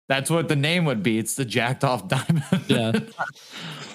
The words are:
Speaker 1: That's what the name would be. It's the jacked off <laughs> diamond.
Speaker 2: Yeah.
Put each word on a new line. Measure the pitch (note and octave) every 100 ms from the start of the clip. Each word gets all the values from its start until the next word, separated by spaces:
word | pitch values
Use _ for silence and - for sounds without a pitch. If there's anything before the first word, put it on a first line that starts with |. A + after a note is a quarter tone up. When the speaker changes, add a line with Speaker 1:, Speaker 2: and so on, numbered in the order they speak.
| -
Speaker 1:
That's | C3+ C3+
what | E3 D#3
the | D3+
name | D3 F3+ D#3+
would | A#2
be. | G2 A2
It's | A2+
the | -
jacked | A#2+ A#2+ A#2 C3
off | C#3 B2+ -
<laughs> |
diamond. | C3 - E3 - F#3+ -
Speaker 2:
Yeah. | C3 A2+ A2+ - - C#3+ - - - E3 D3 C#3